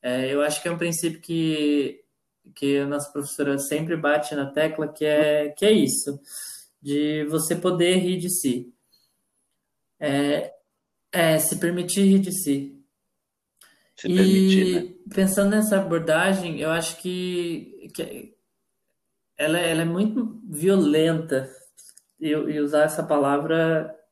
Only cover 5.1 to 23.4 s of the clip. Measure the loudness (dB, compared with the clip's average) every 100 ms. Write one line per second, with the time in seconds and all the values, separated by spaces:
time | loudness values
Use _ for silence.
5.1 | 2 2 2 -2 0 4 4 4 0 -6
6.1 | -10 -12 -16 -16 -16 -20 _ -4 -2 -2
7.1 | -2 -2 -2 -2 -2 -2 2 2 2 2
8.1 | -2 -4 -2 -2 -4 -6 _ _ _ _
9.1 | _ _ _ _ _ _ _ _ _ -2
10.1 | 0 2 0 -2 -12 _ _ _ _ _
11.1 | 2 4 4 0 -2 -2 -2 -2 2 6
12.1 | 6 4 -4 -2 -2 -4 -14 _ _ _
13.1 | _ _ _ _ _ _ _ _ -10 -2
14.1 | 4 6 6 6 6 4 0 -4 -14 -8
15.1 | 0 0 2 2 2 2 0 0 -2 0
16.1 | 2 2 0 -2 -6 -4 -2 -4 -8 -8
17.1 | -6 -4 -4 -4 -6 -10 -20 -20 -12 -10
18.1 | -10 -18 _ _ _ _ _ _ _ _
19.1 | _ _ -4 0 0 0 0 0 0 0
20.1 | 0 -4 -8 -14 -2 2 4 4 4 2
21.1 | 0 -2 -4 -4 -14 -20 _ -20 -20 _
22.1 | _ -4 -2 -2 -2 0 2 2 0 -2
23.1 | 0 2 0